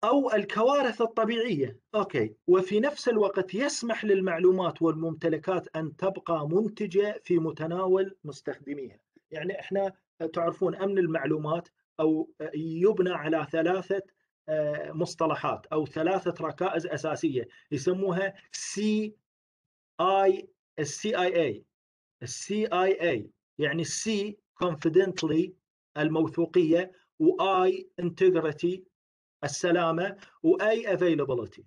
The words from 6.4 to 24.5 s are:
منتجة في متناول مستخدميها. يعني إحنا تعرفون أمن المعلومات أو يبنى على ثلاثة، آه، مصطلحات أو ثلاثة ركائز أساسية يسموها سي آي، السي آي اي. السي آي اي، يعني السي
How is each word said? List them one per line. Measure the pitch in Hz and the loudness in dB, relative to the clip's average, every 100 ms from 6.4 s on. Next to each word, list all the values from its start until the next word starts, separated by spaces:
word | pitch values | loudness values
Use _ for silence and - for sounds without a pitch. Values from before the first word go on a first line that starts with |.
| 147 | 0
منتجة | 175 220 214 208 180 208 214 | 0 0 -2 -2 2 2 -2
في | - 175 | 0 0
متناول | 160 151 156 175 190 190 196 196 | 0 -4 -6 -2 2 2 2 -4
مستخدميها. | 151 139 - 139 143 143 123 107 _ _ _ | -14 -12 -10 -10 -8 -10 -10 -16 _ _ _
يعني | 156 170 190 | -10 -8 -8
إحنا | - 196 196 190 _ _ 165 | -4 -2 -2 -6 _ _ -6
تعرفون | 160 165 - 185 165 | -2 -2 0 -2 0
أمن | 196 196 | -2 2
المعلومات | 170 160 143 156 151 165 - _ _ - | 2 0 0 -2 0 -4 -4 _ _ 0
أو | 156 156 165 _ 156 | 2 2 -2 _ -10
يبنى | 151 160 160 190 190 185 | -6 -6 2 4 4 2
على | 170 147 160 156 | 0 0 0 0
ثلاثة، | 165 165 185 180 196 190 _ _ _ - | 0 2 0 0 -4 -4 _ _ _ -6
آه، | 156 151 147 147 | -2 -2 -4 -6
مصطلحات | 156 175 - 160 147 147 123 - | -4 -4 0 -2 0 -2 -4 -4
أو | 156 151 | -4 -2
ثلاثة | 160 160 190 175 170 156 | -2 0 0 -2 -4 -6
ركائز | 147 185 170 165 | -4 -2 -2 -4
أساسية | 151 156 147 160 127 117 - _ | -6 -4 -2 -2 -2 -6 -12 _
يسموها | 143 135 185 196 175 196 190 _ | -4 -2 -2 0 0 -2 -6 _
سي | - - - 214 214 214 214 _ _ _ _ _ _ _ _ | -14 -10 -4 0 0 -2 -8 _ _ _ _ _ _ _ _
آي، | 180 196 196 185 - _ _ - | 2 4 4 2 -2 _ _ -8
السي | 147 - 214 202 | -6 -4 -4 0
آي | 180 175 | 2 2
اي. | 151 104 - _ _ _ _ _ | 0 -2 -12 _ _ _ _ _
السي | 117 - - 208 214 | -14 -12 -6 -2 0
آي | 175 185 190 170 | 2 2 2 0
اي، | 127 98 _ _ _ | -2 -6 _ _ _
يعني | 143 156 | -2 -2
السي | 160 - 220 214 202 202 _ | -4 -4 -2 -2 -2 -8 _